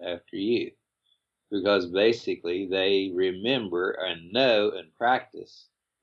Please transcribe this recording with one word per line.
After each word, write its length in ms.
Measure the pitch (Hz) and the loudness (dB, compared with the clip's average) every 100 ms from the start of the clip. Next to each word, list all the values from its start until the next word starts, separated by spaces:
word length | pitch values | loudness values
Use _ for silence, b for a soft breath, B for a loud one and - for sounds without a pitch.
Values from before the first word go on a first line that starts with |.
after 320 | 90 87 - 98 | -8 -8 -8 -6
you. 360 | 101 117 85 - _ _ _ _ _ _ _ | 0 0 -2 -10 _ _ _ _ _ _ _
Because 340 | 101 95 101 90 | -2 2 2 2
basically 800 | 90 110 117 - 90 85 90 95 | 2 2 2 -2 -6 -4 -4 -2
they 460 | 95 95 98 95 | 0 2 2 0
remember 800 | 90 92 92 110 131 104 87 92 | 0 -2 -2 -2 -2 -2 -2 -2
and 420 | - 90 85 85 | -2 -6 -6 -4
know 380 | 113 131 110 104 | 0 4 4 2
and 220 | 92 82 - | -2 -10 -2
practice 680 | 120 127 - 85 - - - _ _ _ | 2 2 0 -14 -18 -20 -20 _ _ _